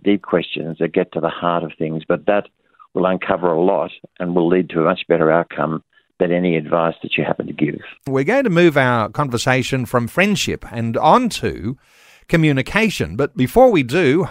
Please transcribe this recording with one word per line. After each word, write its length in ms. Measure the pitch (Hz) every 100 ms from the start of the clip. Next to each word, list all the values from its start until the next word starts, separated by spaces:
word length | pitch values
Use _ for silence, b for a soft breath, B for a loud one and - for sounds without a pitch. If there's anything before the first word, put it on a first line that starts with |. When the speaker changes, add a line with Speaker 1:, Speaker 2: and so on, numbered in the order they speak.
Speaker 1:
deep 200 | 101 101
questions 540 | - 87 - 76 78 80
that 140 | 85
get 180 | 90 90
to 80 | 85
the 80 | 80
heart 340 | - 87 85
of 80 | 82 -
things, 260 | 80 80 -
but 180 | 80 90
that 220 | 101 - _ b b b
will 120 | - 92
uncover 460 | 92 - 95 87
a 100 | 80
lot 300 | 90 87 87 - - -
and 160 | 90 87
will 120 | 85
lead 220 | 92 85
to 120 | 82
a 20 |
much 180 | 80 87 -
better 240 | 82 78
outcome 520 | 82 85 - 76 78 - _ _ -
than 120 | 90
any 240 | 87 90 82
advice 400 | 76 85 82 -
that 160 | - -
you 60 |
happen 240 | 76 - -
to 60 |
give. 280 | - - - - - -
Speaker 2:
We're 180 | 135
going 200 | 143 254
to 60 | 254
move 280 | 170 175 143
our 320 | 127 120 104
conversation 760 | 107 147 117 131 127 117 135 120
from 220 | 123 117
friendship 560 | - 202 190 - 78 -
and 240 | 113 113 117
on 320 | 156 220 247
to 480 | - 107 62 101 135 b b b b b
communication. 880 | 170 143 135 - 202 220 - 85 101
But 200 | 139 -
before 360 | 127 226 262
we 120 | 190
do, 440 | 120 160 151 160 151